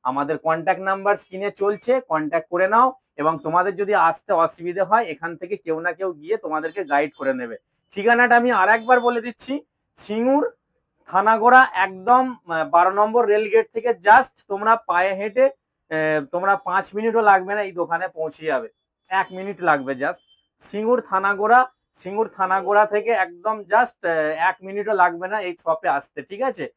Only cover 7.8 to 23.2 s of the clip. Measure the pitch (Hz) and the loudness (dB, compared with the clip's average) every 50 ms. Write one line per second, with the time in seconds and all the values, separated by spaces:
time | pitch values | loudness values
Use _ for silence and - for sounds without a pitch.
7.8 | _ _ - 196 196 226 233 233 247 233 240 240 240 247 233 196 185 202 220 233 | _ _ -12 -2 2 2 4 4 4 4 4 4 4 2 2 2 2 2 2 0
8.8 | 220 247 254 247 240 240 240 233 220 240 226 _ - - 269 294 _ _ _ _ | 2 2 2 2 4 0 -2 -2 -6 -8 -14 _ -10 -10 -10 -10 _ _ _ _
9.8 | _ _ _ - - - 208 220 233 262 269 285 294 466 _ _ _ _ _ _ | _ _ _ -20 -10 -6 -4 -2 0 2 2 0 0 -2 _ _ _ _ _ _
10.8 | _ _ _ _ _ - - 185 202 220 226 214 214 240 254 262 262 - - 185 | _ _ _ _ _ -2 -2 0 2 2 2 4 4 8 8 8 6 6 2 -2
11.8 | 190 196 190 185 185 226 247 254 262 262 247 - _ 170 165 160 156 147 160 170 | -2 -2 -4 -8 2 2 4 4 2 0 -6 -14 _ -6 -4 -4 -2 2 4 4
12.8 | 175 185 196 202 214 214 220 240 233 202 208 214 220 202 196 226 220 _ _ 226 | 4 4 2 2 0 2 2 0 2 2 2 0 0 2 2 2 0 _ _ -4
13.8 | 220 240 233 175 170 202 220 262 254 - _ _ _ _ 202 196 208 220 226 226 | -4 -4 -4 0 6 8 8 8 8 2 _ _ _ _ -8 -2 2 2 2 2
14.8 | _ - 170 175 185 196 196 190 202 214 196 254 262 277 277 _ _ _ _ _ | _ -2 0 0 0 0 -2 -4 -6 -4 2 2 2 2 2 _ _ _ _ _
15.8 | _ _ 160 156 156 156 156 151 139 131 - 175 185 196 202 196 - 185 180 190 | _ _ -4 -2 0 0 0 -2 -4 -4 -6 -2 0 0 0 0 -2 -2 -2 -2
16.8 | 190 - 190 208 220 226 214 226 214 208 196 190 185 190 202 214 202 190 180 175 | -4 -4 -8 -4 -4 0 0 2 4 4 4 4 2 -4 -6 -6 -6 -6 -6 -6
17.8 | 170 160 165 165 185 180 _ 160 160 156 151 - 156 156 143 127 113 110 _ _ | -4 -4 -4 -6 -6 -8 _ -8 -8 -8 -8 -8 -4 -4 -4 -4 -4 -8 _ _
18.8 | _ _ _ _ _ _ 185 190 185 - 185 185 190 202 196 - 180 165 151 143 | _ _ _ _ _ _ -2 -2 -2 -4 -8 -12 -10 -12 -10 -4 0 0 2 2
19.8 | 131 131 135 127 139 160 180 _ _ _ _ _ _ _ _ _ - - - 202 | 0 -6 -6 -4 -4 -6 -6 _ _ _ _ _ _ _ _ _ -20 -12 -10 -6
20.8 | 214 226 247 240 - - 190 190 190 196 202 190 208 214 240 247 196 - _ _ | 0 0 0 -2 -2 -4 -4 -2 0 -2 -2 0 2 4 4 4 4 2 _ _
21.8 | _ _ _ - - 180 196 214 226 220 - 202 190 185 190 196 185 190 208 208 | _ _ _ -16 -14 -8 -4 -4 -4 -4 -2 -4 -2 0 0 -2 0 2 2 2
22.8 | 214 214 208 214 214 226 233 196 | 2 2 0 -4 -2 -2 -2 -2